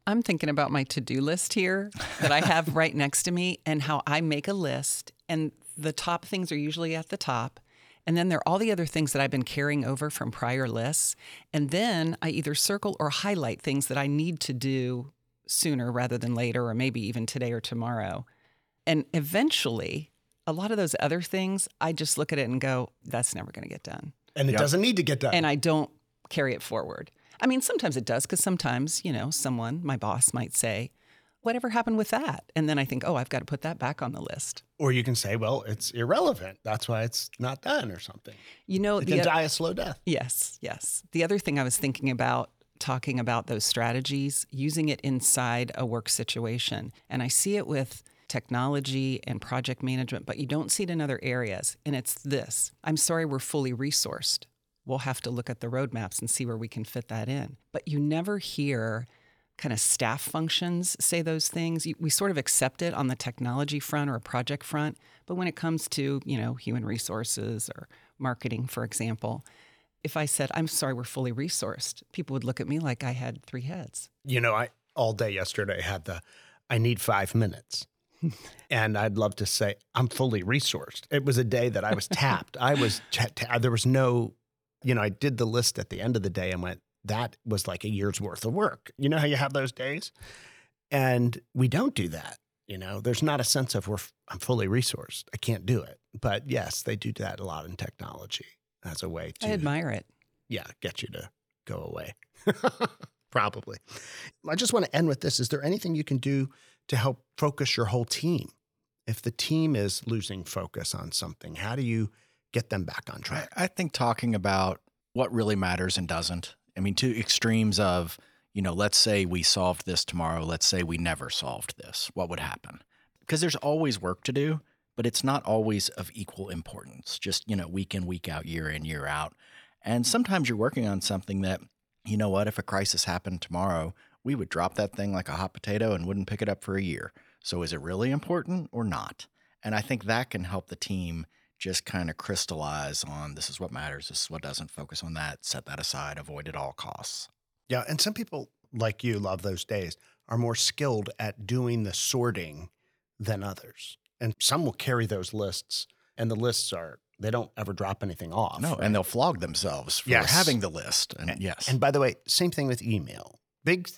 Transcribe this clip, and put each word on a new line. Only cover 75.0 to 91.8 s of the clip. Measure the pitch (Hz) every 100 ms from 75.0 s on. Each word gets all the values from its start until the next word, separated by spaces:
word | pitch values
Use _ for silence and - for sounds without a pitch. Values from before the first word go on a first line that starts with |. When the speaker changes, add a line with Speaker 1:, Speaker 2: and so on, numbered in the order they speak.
| 113
Speaker 2:
day | 104 113
yesterday | 98 92 - 98 92
had | 90 95 82
the, | 85 - - - - -
"I | 117
need | 117 120
five | - 101 98 113
minutes." | 107 - - - - _ _ -
Speaker 1:
<laughs> | 165 107 - - -
Speaker 2:
And | 127 110 104
I'd | 107 101
love | 107 98
to | 98
say, | - 104 101 _ -
"I'm | 123
fully | - 131 107
resourced." | 90 135 - - - - -
It | 143 139
was | 123
a |
day | 120 120 123
that | 104
I | 101
was | 107 -
tapped. | - 135 95 - -
I | 127
was, | 143 113 98 -
Speaker 1:
<laughs> |
Speaker 2:
ta-, | - 120 -
ta-, | 120 120
there | 127
was | 113 127
no | 131 131 120 110 - _ _ _ _ 127
you | 120
know, |
I | 104
did | 98 143 120
the | 117
list | 117 120 -
at | -
the | 92
end | 110 120
of |
the | 95
day | 87 92
and | 90
went, | 90 95 _ _
"That | - 107 120 - 113
was | 104 -
like | 90
a | 104
year's | 101 101 90
worth | 98 85 113
of |
work." | 156 214 - - -
You | 143
know | 160
how | 147
you | 139
have | 139
those | 139 135
days? | - 131 151 - - - - - - _ _ -
And | 139 131 123 120 117 -
we | 123 127
don't | 147